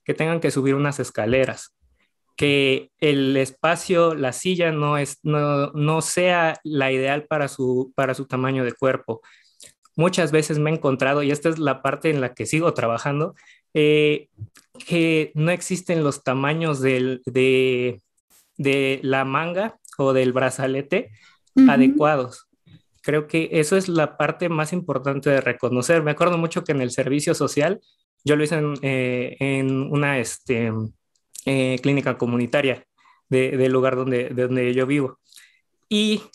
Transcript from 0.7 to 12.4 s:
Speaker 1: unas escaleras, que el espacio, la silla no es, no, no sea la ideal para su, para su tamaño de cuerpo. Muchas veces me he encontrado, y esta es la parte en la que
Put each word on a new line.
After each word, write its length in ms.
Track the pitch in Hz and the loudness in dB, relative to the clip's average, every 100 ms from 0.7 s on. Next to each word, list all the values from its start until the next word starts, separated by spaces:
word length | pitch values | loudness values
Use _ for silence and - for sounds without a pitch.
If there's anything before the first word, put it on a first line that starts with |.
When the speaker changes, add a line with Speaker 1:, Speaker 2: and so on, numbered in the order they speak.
Speaker 1:
unas 260 | 139 147 139 | 0 -2 -4
escaleras, 760 | 123 - 107 131 127 107 - _ _ _ _ _ _ - | -6 -4 0 2 0 -4 -16 _ _ _ _ _ _ -2
que 540 | 147 139 135 131 - _ | 2 2 2 0 -4 _
el 380 | 156 139 135 135 | 0 2 2 0
espacio, 760 | 135 - 160 175 - 175 170 | -2 -2 0 0 0 2 2
la 200 | 156 131 | 0 -4
silla 360 | 127 185 180 165 | -2 -2 0 0
no 280 | 151 147 147 | 0 -2 -2
es, 200 | 143 - | -4 -6
no, 500 | 156 151 147 143 143 | -2 0 0 0 -2
no 300 | 151 151 160 | -2 0 0
sea 580 | 156 - 180 175 165 - | -2 0 2 2 0 -2
la 300 | 151 151 135 | -4 -2 0
ideal 320 | 131 135 147 | 0 0 -2
para 240 | 147 156 139 | -2 -2 -2
su, 440 | - 127 127 131 - | -2 0 0 -2 -2
para 180 | 131 | -2
su 120 | 131 139 | -2 -6
tamaño 380 | 127 131 135 | -2 -2 -2
de 80 | 123 | -4
cuerpo. 500 | - 131 131 - 113 - _ _ _ - _ _ - | 0 -2 -2 -6 -10 -12 _ _ _ -20 _ _ 0
Muchas 340 | 175 185 160 | 0 2 2
veces 280 | 156 151 151 | 2 0 0
me 120 | 151 | 0
he 40 | |
encontrado, 480 | 160 143 131 131 143 | 0 0 0 0 2
y 80 | 143 | 0
esta 180 | 147 165 | 0 -2
es 100 | 160 | 0
la 240 | 147 131 | -2 0
parte 280 | 135 147 165 | -2 -2 -2
en 100 | 147 | 0
la 140 | 123 | -4
que 120 | - | -6